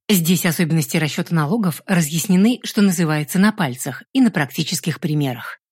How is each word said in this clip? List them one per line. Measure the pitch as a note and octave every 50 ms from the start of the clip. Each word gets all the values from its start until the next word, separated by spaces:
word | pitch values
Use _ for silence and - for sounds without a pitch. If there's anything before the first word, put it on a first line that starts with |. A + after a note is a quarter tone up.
| _ -
Здесь | G#3 F3 D#3+ E3 F#3 - -
особенности | F3 D#3 - F3 D3 D#3+ E3 C#3 - -
расчёта | E3 D#3+ C#3+ - F#3 E3+ - E3+
налогов | D#3+ D3 C#3+ G#3+ A#3+ G3+ E3+ C#3 - -
разъяснены, | - F#3+ F3 D#3+ C#3+ E3 D#3+ - - F3+ F#3 G3+ A#3+ B3 - -
что | - - G#3+
называется, | G3+ G3 E3+ F3 E3+ D3+ D3+ D3+ D3 - -
на | F3+ G3+ G#3+
пальцах | G#3+ - E3+ B2+ A#2+ - - C#3+ B2 - - _
и | - C4+
на | B3+ A3
практических | - F3 C#3+ - - - D#3 - F3+ - - F3+ C#3 -
примерах. | - C#3 D3+ D3+ C#3+ C3 B2 B2 - - - - _ _